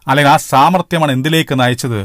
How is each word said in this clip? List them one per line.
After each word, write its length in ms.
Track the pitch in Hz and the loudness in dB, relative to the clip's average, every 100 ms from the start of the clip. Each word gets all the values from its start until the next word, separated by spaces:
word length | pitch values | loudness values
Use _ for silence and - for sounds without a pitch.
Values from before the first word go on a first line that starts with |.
| - | -2
അല്ലെങ്കിൽ 220 | 139 143 | 2 4
ആ 20 | 151 - | 2 2
സാമർത്ഥ്യമാണ് 600 | 135 156 185 - 170 147 127 | 2 2 2 -2 -2 -2 -2
എന്തിലേക്ക് 380 | 151 160 151 135 | -2 -2 -2 -2
നയിച്ചത്? 360 | 123 123 131 110 | -2 -2 -6 -6